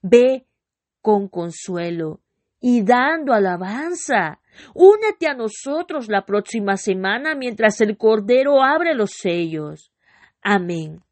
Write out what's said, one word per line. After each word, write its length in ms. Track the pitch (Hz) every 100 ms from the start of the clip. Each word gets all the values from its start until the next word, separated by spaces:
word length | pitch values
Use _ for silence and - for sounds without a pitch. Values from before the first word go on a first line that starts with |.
ve 460 | 185 233 247 262 _ _ _ _ _ _
con 260 | 220 208 196
consuelo 920 | 175 170 165 - 175 170 170 156 - _ _ _ _
y 220 | 247 240
dando 520 | 196 247 269 330 285
alabanza. 1040 | 226 190 175 185 226 320 349 - 240 165 - _ _ -
Únete 560 | - 370 427 427 415 320
a 60 |
nosotros 760 | 269 220 - 277 302 349 311 220
la 160 | 202
próxima 540 | - 202 202 233 202 196
semana 560 | - 190 190 226 302
mientras 440 | 294 247 214 220 196
el 160 | 214 214
Cordero 640 | 220 220 202 247 269 277
abre 320 | 262 311 339
los 160 | 277 202
sellos. 840 | - 190 175 165 156 151 151 _ _ _ _ _ _
Amén. 640 | 196 202 175 170 156 160 _